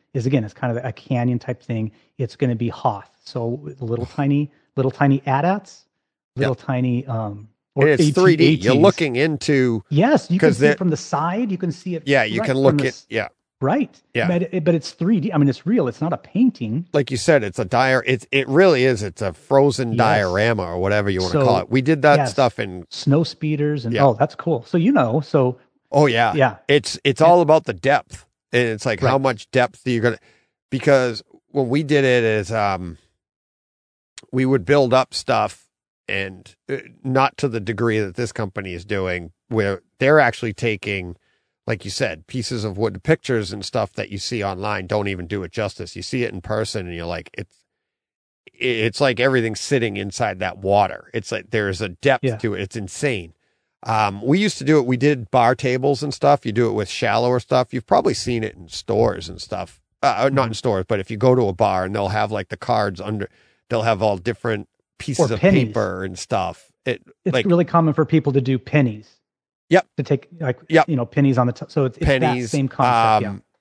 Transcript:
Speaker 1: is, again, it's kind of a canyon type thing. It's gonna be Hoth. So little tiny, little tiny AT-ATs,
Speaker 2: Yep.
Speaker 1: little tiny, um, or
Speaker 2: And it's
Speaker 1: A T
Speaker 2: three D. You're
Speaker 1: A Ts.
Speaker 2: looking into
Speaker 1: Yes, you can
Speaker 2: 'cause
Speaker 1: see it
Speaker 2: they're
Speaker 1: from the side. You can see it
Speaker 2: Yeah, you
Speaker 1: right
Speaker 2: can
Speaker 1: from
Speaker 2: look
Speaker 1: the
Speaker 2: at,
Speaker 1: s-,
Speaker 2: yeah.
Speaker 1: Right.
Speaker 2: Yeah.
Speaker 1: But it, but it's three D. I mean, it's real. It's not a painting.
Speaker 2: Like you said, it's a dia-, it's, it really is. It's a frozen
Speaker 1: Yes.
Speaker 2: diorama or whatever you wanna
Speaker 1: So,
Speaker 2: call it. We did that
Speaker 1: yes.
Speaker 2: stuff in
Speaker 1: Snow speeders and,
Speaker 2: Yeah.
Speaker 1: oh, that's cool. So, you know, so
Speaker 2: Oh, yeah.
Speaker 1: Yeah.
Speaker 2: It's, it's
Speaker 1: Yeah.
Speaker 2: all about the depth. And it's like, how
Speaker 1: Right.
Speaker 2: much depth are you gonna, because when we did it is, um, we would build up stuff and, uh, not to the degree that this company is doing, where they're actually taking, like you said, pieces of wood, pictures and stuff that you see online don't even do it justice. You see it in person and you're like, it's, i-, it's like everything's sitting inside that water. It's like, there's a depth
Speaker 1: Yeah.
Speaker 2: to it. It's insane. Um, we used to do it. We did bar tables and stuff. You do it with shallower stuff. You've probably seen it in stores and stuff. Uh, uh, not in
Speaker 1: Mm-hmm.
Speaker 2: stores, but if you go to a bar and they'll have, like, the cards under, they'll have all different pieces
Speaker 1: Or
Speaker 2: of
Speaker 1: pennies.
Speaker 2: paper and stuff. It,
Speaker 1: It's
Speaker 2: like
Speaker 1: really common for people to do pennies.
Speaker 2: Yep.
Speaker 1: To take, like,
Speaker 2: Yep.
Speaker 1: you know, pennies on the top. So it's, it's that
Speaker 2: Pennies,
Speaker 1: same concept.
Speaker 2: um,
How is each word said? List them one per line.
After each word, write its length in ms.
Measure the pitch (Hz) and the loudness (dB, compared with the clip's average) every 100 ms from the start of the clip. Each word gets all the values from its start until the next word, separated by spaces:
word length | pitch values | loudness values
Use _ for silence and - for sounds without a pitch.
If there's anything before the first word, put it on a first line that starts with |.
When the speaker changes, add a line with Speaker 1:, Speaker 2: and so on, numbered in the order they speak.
| _ | _
Speaker 1:
is, 100 | 135 123 | -4 -2
again, 180 | 135 | -2
it's 100 | 104 | -4
kind 220 | - 123 117 | -6 -6 -6
of 60 | |
a 80 | 123 | -8
canyon 460 | - - 123 123 120 | -12 -6 -2 -2 -2
type 200 | - 120 | -6 -10
thing. 280 | - 113 110 - _ - | -8 -6 -6 -10 _ -10
It's 200 | 120 - | -10 -4
gonna 180 | 127 | -4
be 140 | 113 117 | -2 -4
Hoth. 420 | - 123 101 - _ | -4 -4 -4 -12 _
So 360 | - 123 117 131 147 - | -12 -8 -6 -8 -12 -12
little 260 | 117 117 - | -6 -6 -6
tiny, 440 | - 143 143 147 _ _ - | -4 0 0 -2 _ _ -4
little 140 | 131 | -4
tiny 280 | - 139 139 139 | 0 2 2 0
AT-ATs, 580 | 135 170 202 - - _ _ _ _ _ 127 | 0 0 -2 -6 -20 _ _ _ _ _ -4
Speaker 2:
Yep. 40 | |
Speaker 1:
little 140 | 117 | -4
tiny, 500 | 123 - 127 127 123 127 | -2 -4 -2 0 -2 -4
um, 420 | 117 107 104 107 _ _ | -6 -6 -10 -18 _ _
or 80 | 139 | 2
Speaker 2:
And 60 | 147 | 4
it's 80 | 131 | 4
Speaker 1:
A 40 | 147 | 4
T 60 | |
Speaker 2:
three 240 | 180 185 160 | 4 4 6
D. 140 | 139 | 4
You're 240 | 156 104 | 4 4
Speaker 1:
A 20 | 139 | 6
Ts. 60 | |
Speaker 2:
looking 340 | 190 - 151 120 | 4 4 0 2
into 680 | 160 147 - 139 127 113 - | 0 0 0 2 2 0 0
Speaker 1:
Yes, 420 | 147 240 302 - | 2 4 2 2
you 80 | 175 | 2
can 120 | 160 | 2
Speaker 2:
'cause 80 | 117 | 4
Speaker 1:
see 80 | 147 | 2
it 20 | |
Speaker 2:
they're 80 | 147 | 2
Speaker 1:
from 140 | 180 | 0
the 60 | 147 | -2
side. 540 | - 147 165 202 233 | -4 -4 -2 -4 -4
You 80 | 180 | -4
can 140 | 180 | -4
see 240 | 143 185 165 | -6 -8 -8
it 80 | 139 | 0
Speaker 2:
Yeah, 160 | 135 | 2
you 160 | 107 113 | 2 -2
Speaker 1:
right 60 | - | -2
Speaker 2:
can 80 | |
Speaker 1:
from 80 | 131 | 2
Speaker 2:
look 160 | 135 143 | 4 4
Speaker 1:
the 60 | |
Speaker 2:
at, 40 | 135 | -2
Speaker 1:
s-, 180 | - _ | -6 _
Speaker 2:
yeah. 180 | 110 - - _ _ | -6 -6 -12 _ _
Speaker 1:
Right. 400 | 135 262 - _ _ | -2 -2 -4 _ _
Speaker 2:
Yeah. 160 | - 175 | -2 0
Speaker 1:
But 140 | 175 170 | 0 -2
it, 100 | 185 | -2
but 100 | 160 | 0
it's 160 | 165 - | 0 -2
three 280 | - 170 214 | -4 0 0
D. 120 | 139 | 0
I 60 | 160 | 2
mean, 100 | 139 | 2
it's 180 | - 170 | 0 0
real. 220 | 233 127 | 0 0
It's 120 | - | -2
not 120 | 160 | -4
a 40 | 147 | -4
painting. 680 | - 196 254 - 110 131 175 | -6 0 0 0 -6 -6 -2
Speaker 2:
Like 180 | 147 131 | -2 -2
you 60 | 127 | -2
said, 260 | - 147 | 2 2
it's 160 | 101 107 | 2 -4
a 60 | |
dia-, 380 | 95 120 131 131 127 | -2 2 2 2 2
it's, 200 | 123 - | -2 0
it 160 | 135 135 | -2 2
really 360 | 143 190 135 | 4 6 6
is. 180 | 131 113 | 2 0
It's 200 | 101 - | -4 -6
a 100 | 98 | -8
frozen 600 | - _ 139 139 127 120 | -8 _ 4 4 2 -2
Speaker 1:
Yes. 60 | 110 | 2
Speaker 2:
diorama 640 | 113 104 92 92 113 110 | 2 2 2 2 2 0
or 140 | 87 90 | -2 -2
whatever 300 | 98 104 101 | 0 0 0
you 100 | 92 | -2
wanna 120 | 92 | 0
Speaker 1:
So, 120 | 151 | 2
Speaker 2:
call 140 | 127 95 | 2 2
it. 120 | - | 0
We 100 | 131 | 0
did 200 | 131 156 | 2 2
that 140 | 147 143 | 4 4
Speaker 1:
yes. 120 | 127 | 2
Speaker 2:
stuff 280 | 107 123 - | 2 0 0
in 240 | 101 90 - | -8 -10 -14
Speaker 1:
Snow 340 | - - 147 | -6 2 2
speeders 600 | 160 - 151 147 147 147 120 | 2 -4 -6 -2 -2 -4 -4
and, 80 | |
Speaker 2:
Yeah. 100 | 120 139 | 2 2
Speaker 1:
oh, 80 | |
that's 200 | 110 151 | 4 -2
cool. 300 | - 170 127 | -2 -4 -4
So, 120 | - 175 | -2 0
you 140 | 190 | 2
know, 280 | 277 120 143 | 2 2 -2
so 380 | - 151 127 123 _ _ _ | 0 0 0 -2 _ _ _
Speaker 2:
Oh, 160 | 143 147 | 2 4
yeah. 280 | 113 117 | 4 2
Speaker 1:
Yeah. 220 | 160 127 104 - | 2 0 0 0
Speaker 2:
It's, 300 | 143 - - | 0 0 -2
it's 160 | 139 123 | -2 4
Speaker 1:
Yeah. 60 | 160 | 6
Speaker 2:
all 120 | 175 | 6
about 240 | 151 160 | 6 4
the 80 | - | 2
depth. 540 | 90 135 143 - - _ _ _ | -2 0 0 -2 -16 _ _ _
And 100 | 123 120 | 0 0
it's 160 | 110 | -2
like, 140 | 127 104 | -4 -2
how 120 | 131 | 0
Speaker 1:
Right. 80 | 135 | 2
Speaker 2:
much 280 | 135 113 - | 0 -4 -2
depth 340 | 127 123 - 127 | 0 0 -2 -4
are 40 | |
you 100 | 117 | 0
gonna, 180 | 117 - _ _ _ _ _ | 0 -2 _ _ _ _ _
because 520 | 131 147 135 127 110 - _ _ | -2 4 4 2 -4 -12 _ _
when 160 | 143 123 | -4 -2
we 140 | 143 | -2
did 200 | 147 147 | 0 2
it 200 | 135 123 | 4 2
is, 260 | 113 107 101 | 2 0 -2
um, 460 | 113 101 92 90 82 _ _ _ _ _ _ _ _ _ _ _ - - | -2 -2 -2 -8 -14 _ _ _ _ _ _ _ _ _ _ _ -20 -6
we 120 | 127 | -2
would 200 | 131 135 | 2 0
build 280 | 87 143 127 | 2 2 4
up 220 | 127 127 | 2 2
stuff 540 | - - 113 104 - _ _ _ _ - | -4 -2 0 -2 -6 _ _ _ _ -8
and, 460 | 98 98 92 - _ - | -6 -6 -10 -20 _ -10
uh, 100 | 139 123 _ | -10 -10 _
not 340 | 131 131 139 - | -2 0 0 0
to 100 | 139 | -4
the 120 | 113 | -4
degree 380 | 101 104 117 107 | -6 -2 0 0
that 160 | 98 90 | -2 -6
this 160 | 117 | -8
company 420 | - 101 104 95 | -6 -8 -8 -10
is 100 | 87 | -12
doing, 480 | 101 101 92 90 85 - _ | -8 -6 -4 -6 -10 -18 _
where 340 | 110 101 98 _ _ | -2 -2 -4 _ _
they're 220 | 135 151 | 4 4
actually 320 | 120 - 117 | 4 0 -8
taking, 640 | - 120 104 107 98 87 87 _ _ _ _ - | -4 -4 -4 -6 -6 -8 -14 _ _ _ _ -8
like 180 | 113 | -8
you 60 | 98 | -8
said, 360 | - 117 82 - | -6 -6 -6 -10
pieces 380 | 127 - 120 | -10 -6 -6
of 120 | 107 95 | -6 -4
wood, 260 | 113 95 | -4 -2
pictures 500 | - 156 - 117 92 | -2 0 0 -4 -4
and 120 | 101 | -10
stuff 280 | - 117 104 | -6 -4 -4
that 160 | - 101 | -6 -10
you 80 | 101 | -10
see 240 | - 117 | -8 -6
online 420 | 98 92 104 101 92 | -6 -6 -6 -6 -4
don't 220 | 107 101 | -4 -4
even 180 | 92 87 | -6 -6
do 160 | 101 | -8
it 80 | 87 | -6
justice. 440 | - 104 - 90 92 | -6 -6 -8 -14 -12
You 60 | |
see 220 | - 131 | -8 -6
it 80 | 120 | -6
in 80 | 95 | -8
person 460 | - 110 110 104 90 | -6 -4 -4 -8 -10
and 80 | 85 | -10
you're 100 | 85 | -8
like, 240 | 82 - | -10 -10
it's, 220 | - 92 _ _ _ _ _ _ _ _ _ - | -16 -16 _ _ _ _ _ _ _ _ _ -20
i-, 160 | _ | _
it's 360 | 127 113 113 - | -4 0 -2 0
like 200 | 139 117 | 0 2
everything's 400 | 135 131 113 104 | 2 2 0 -4
sitting 360 | - 135 113 101 | -2 -2 -2 -4
inside 420 | 98 - 110 92 | -8 -4 -6 -4
that 180 | 92 95 | -8 -4
water. 520 | 98 101 98 - - | 0 2 2 -2 -8
It's 180 | 117 - | -8 -6
like, 180 | 104 90 | -8 -4
there's 300 | 110 101 90 | -2 -2 -4
a 80 | 101 | -8
depth 340 | 85 139 127 | -2 0 0
Speaker 1:
Yeah. 120 | 135 110 | -2 -4
Speaker 2:
to 160 | 113 | -4
it. 60 | 95 | -4
It's 140 | 98 117 | -8 -10
insane. 580 | 95 - 143 104 85 _ _ _ _ _ 113 | -12 -6 -4 -4 -8 _ _ _ _ _ -4
Um, 360 | 110 101 101 | 0 0 -2
we 160 | 117 185 | 0 2
used 180 | 208 - | 0 -2
to 60 | |
do 140 | 135 151 | 0 2
it. 80 | 123 | 2
We 100 | 123 | 0
did 340 | 143 139 104 | 2 0 0
bar 240 | 127 120 | 2 2
tables 480 | 127 131 127 143 127 | 2 -2 0 0 -2
and 100 | 147 | -4
stuff. 320 | - 143 143 113 | 0 2 2 0
You 60 | |
do 160 | 107 113 | 0 0
it 40 | |
with 160 | 107 98 | 0 -4
shallower 500 | - 113 110 123 123 | -4 -2 0 0 -2
stuff. 360 | - 127 127 | 0 -2 0
You've 120 | 127 - | -6 0
probably 280 | 202 - | 0 0
seen 280 | - 127 117 | -2 -4 -4
it 120 | 110 | -6
in 140 | - 82 | -10 -16
stores 600 | - - 104 117 85 82 | -12 -4 0 0 -2 -10
and 120 | 82 | -16
stuff. 400 | - 92 90 _ _ _ | -12 -10 -10 _ _ _
Uh, 40 | 139 | -2
uh, 240 | 101 135 | 2 0
not 120 | 139 | 0
in 40 | 123 | -2
Speaker 1:
Mm-hmm. 40 | |
Speaker 2:
stores, 300 | 107 123 98 92 | -2 -2 -2 -2
but 120 | 104 | -4
if 100 | 95 | -6
you 60 | 107 | 0
go 160 | 127 | 2
to 140 | 127 104 | 4 2
a 40 | |
bar 320 | 90 107 92 | 0 0 0
and 100 | 92 | -4
they'll 140 | 104 98 | -4 -4
have, 220 | 107 104 | -2 -4
like, 160 | 104 95 | -4 -8
the 80 | - | -10
cards 420 | - 110 101 92 | -2 -2 -2 -4
under, 280 | 98 104 101 _ _ _ _ | -8 -8 -8 _ _ _ _
they'll 140 | 117 | -2
have 200 | 113 98 | 0 0
all 140 | 107 95 | 0 -2
different 520 | 101 107 117 104 - _ _ _ | -4 -6 -6 -6 -8 _ _ _
pieces 320 | - 127 139 | -8 0 0
Speaker 1:
Or 40 | |
Speaker 2:
of 60 | 107 | 2
Speaker 1:
pennies. 260 | 190 175 113 | 4 4 2
Speaker 2:
paper 340 | 110 98 92 | -2 -4 -4
and 140 | 95 90 | -8 -10
stuff. 520 | - 104 87 - _ _ 131 | -6 -4 -4 -8 _ _ -6
It, 160 | 107 _ _ 185 | -6 _ _ -2
Speaker 1:
It's 80 | |
Speaker 2:
like 100 | 131 | 0
Speaker 1:
really 200 | 185 175 175 | 2 2 4
common 260 | 170 160 | 2 2
for 140 | 147 151 | 0 2
people 260 | 160 143 | 2 2
to 80 | 135 | 0
do 180 | 127 127 | 0 -4
pennies. 480 | - 151 127 107 - _ _ _ _ _ _ | 0 0 0 -2 -14 _ _ _ _ _ _
Speaker 2:
Yep. 180 | 180 - - | 2 2 -6
Speaker 1:
To 40 | |
take, 260 | 131 139 - 170 | -2 -2 -4 -8
like, 180 | 139 120 - | -6 -6 0
Speaker 2:
Yep. 180 | 160 - | 2 2
Speaker 1:
you 80 | 139 | 0
know, 80 | |
pennies 320 | 117 151 139 127 | -2 2 2 2
on 100 | 120 | 0
the 60 | |
top. 180 | - 147 | -2 -6
So 140 | 151 | -2
it's, 140 | 131 - | -2 0
it's 80 | 147 | 0
that 140 | 131 | 2
Speaker 2:
Pennies, 300 | 127 123 117 | 2 0 -2
Speaker 1:
same 160 | 147 135 | -2 -2
concept. 580 | - 127 117 113 107 101 | 0 2 4 4 2 0
Speaker 2:
um, 160 | 98 - _ | -8 -16 _